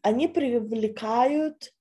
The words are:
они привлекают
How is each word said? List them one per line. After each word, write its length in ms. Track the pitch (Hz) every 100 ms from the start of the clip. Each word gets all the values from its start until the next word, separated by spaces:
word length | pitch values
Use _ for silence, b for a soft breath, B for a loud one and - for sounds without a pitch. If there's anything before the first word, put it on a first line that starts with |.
они 240 | 208 233 339
привлекают 1500 | 339 277 233 214 220 214 214 220 233 254 294 311 311 - _